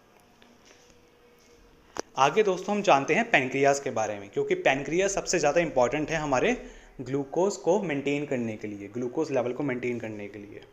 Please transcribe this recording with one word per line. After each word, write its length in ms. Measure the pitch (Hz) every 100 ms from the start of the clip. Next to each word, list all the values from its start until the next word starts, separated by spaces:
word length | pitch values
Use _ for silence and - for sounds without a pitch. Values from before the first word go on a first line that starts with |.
| _ _ _ _ _ _ - - _ _ _ _ _ _ _ _ _ _ _ - - -
आगे 240 | 139 175
दोस्तों 320 | 202 175 190
हम 80 | 208
जानते 320 | 185 139 139
हैं 100 | 170 233
pancreas 500 | 156 127 135 139 139
के 100 | 135
बारे 260 | 113 107 104
में, 100 | 101
क्योंकि 240 | 214 208 180
pancreas 500 | 151 135 143 170 196
सबसे 280 | 175 - 180
ज़्यादा 220 | 143 160
important 500 | 165 127 120 147 147
है 80 | 156
हमारे 380 | 151 127 180 247 - - - -
glucose 540 | 123 139 139 160 196 202
को 220 | 165 202
maintain 440 | 180 143 139 143 147
करने 300 | 127 113 107
के 120 | 107
लिए, 200 | 101 101
glucose 440 | 113 123 160 151
level 200 | 131 120
को 100 | 123
मेंटेन 380 | 147 123 123 120
करने 280 | 110 107 101
के 100 | 104
लिए। 240 | 101 107 -